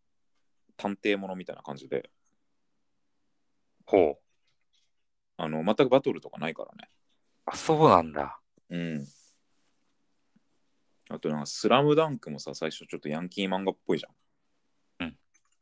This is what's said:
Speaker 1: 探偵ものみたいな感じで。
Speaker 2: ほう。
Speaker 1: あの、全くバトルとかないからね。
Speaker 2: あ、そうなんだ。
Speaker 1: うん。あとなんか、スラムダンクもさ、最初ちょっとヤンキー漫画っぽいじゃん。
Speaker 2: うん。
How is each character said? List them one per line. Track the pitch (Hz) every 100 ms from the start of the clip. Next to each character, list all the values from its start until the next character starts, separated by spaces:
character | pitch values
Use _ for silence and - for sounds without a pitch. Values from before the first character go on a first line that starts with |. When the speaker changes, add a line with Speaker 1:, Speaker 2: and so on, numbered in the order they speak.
| _ _ _ _ _ _ _ -
Speaker 1:
探 | 101 101
偵 | 107 101
も | 95
の | 92
み |
た | 90
い | -
な |
感 | 71 69
じ | 69
で。 | 64 - _ _ _ _ _ _ _ _ _ _ _ _ _ _ _ _ _
Speaker 2:
ほ | - 101 78 71
う。 | _ _ _ _ _ _ _ _ _ _ _ -
Speaker 1:
あ | 82
の、 | 78
全 | 87
く | 110 127
バ | 135
ト | 135
ル | 82
と | -
か | -
な | 80
い |
か | -
ら | - -
ね。 | - _ _ _ _ _ -
Speaker 2:
あ、 | -
そ | - 151 151
う |
な | 92
ん | 80
だ。 | 73 69 - _ _ -
Speaker 1:
う | 87
ん。 | 85 76 71 - - _ _ _ _ _ _ _ _ _ _ _ _ _ _ _ _ _ -
あ | 78
と | 80
な | 76
ん |
か、 | 73
ス | - 104
ラ | 123
ム | 147 147
ダ | 160
ン | 131
ク | -
も | 71
さ、 | -
最 | 67 80
初 | - 80
ち |
ょ | 76
っ |
と | 73
ヤ | 78
ン | 90
キ | 101
ー | 95
漫 | 95
画 | 95
っ | -
ぽ | - 82
い |
じ | -
ゃ | _ _ _ _ _ _ _ _ -
ん。 | 85
Speaker 2:
う |
ん。 | 71 _ _ _ _